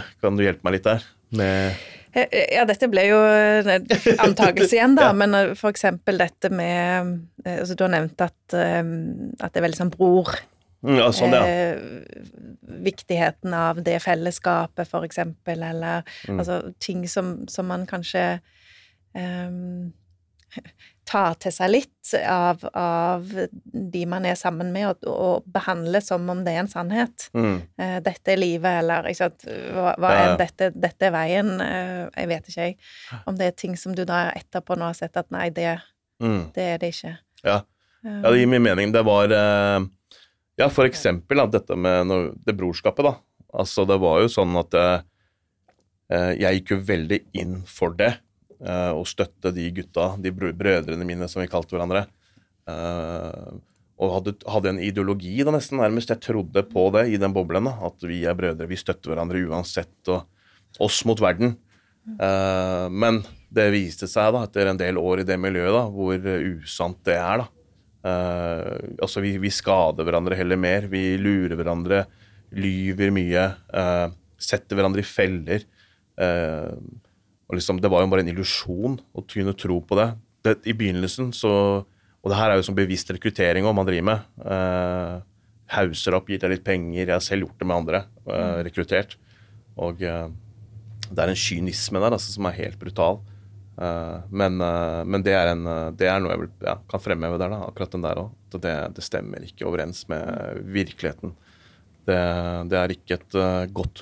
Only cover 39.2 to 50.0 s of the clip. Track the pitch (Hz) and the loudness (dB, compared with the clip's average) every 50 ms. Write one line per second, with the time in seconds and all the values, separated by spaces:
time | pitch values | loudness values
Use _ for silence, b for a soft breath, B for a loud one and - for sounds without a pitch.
39.2 | 104 104 107 104 104 104 104 101 101 101 101 98 95 95 - _ _ b b b | 6 6 6 4 4 4 4 4 4 4 2 2 0 -2 -6 _ _ b b b
40.2 | b b b b b _ _ - 131 143 - - 131 131 127 - - 98 87 87 | b b b b b _ _ 2 2 4 6 6 4 4 4 2 0 0 0 0
41.2 | - - 139 139 131 104 113 101 - - 95 90 90 90 90 90 90 92 95 92 | -2 0 2 4 4 4 2 0 0 -2 -2 0 2 2 4 4 4 2 2 0
42.2 | 87 - - - - 107 104 95 92 90 85 - - - - - 143 143 131 - | 0 -2 -4 -6 -4 -4 -2 -2 -2 -4 -2 0 0 0 2 4 2 2 2 0
43.2 | _ _ _ _ _ _ - - 95 - - - 95 98 98 95 92 85 78 85 | _ _ _ _ _ _ -4 -4 -4 -2 0 0 2 4 4 4 4 4 6 6
44.2 | 110 117 - 107 95 87 90 87 85 - - 85 90 90 90 87 - _ _ _ | 4 4 4 2 2 2 2 0 0 2 2 4 4 4 2 0 -2 _ _ _
45.2 | _ _ _ _ _ _ _ _ _ _ _ _ _ _ _ _ _ - 85 87 | _ _ _ _ _ _ _ _ _ _ _ _ _ _ _ _ _ -2 0 0
46.2 | 90 90 87 - 98 92 95 95 92 - 104 98 95 98 101 85 80 80 - - | 2 0 0 0 2 2 2 2 0 0 -2 -2 0 0 0 0 0 0 -2 -2
47.2 | - _ - 95 87 87 92 92 95 - - - 92 85 85 90 104 120 120 - | -2 _ -8 -8 -6 -6 -8 -8 -10 -14 -6 -2 -2 -2 0 2 2 2 0 -2
48.2 | _ _ _ _ _ _ - - - 90 90 90 90 87 80 78 90 - - - | _ _ _ _ _ _ -20 -14 -10 -6 -4 -2 -2 -2 -2 -4 -4 -6 -4 -4
49.2 | 98 - _ _ - 92 90 90 85 87 87 90 85 - - 85 | -4 -4 _ _ -4 -4 -2 -2 -4 -6 -6 -8 -10 -8 -4 -2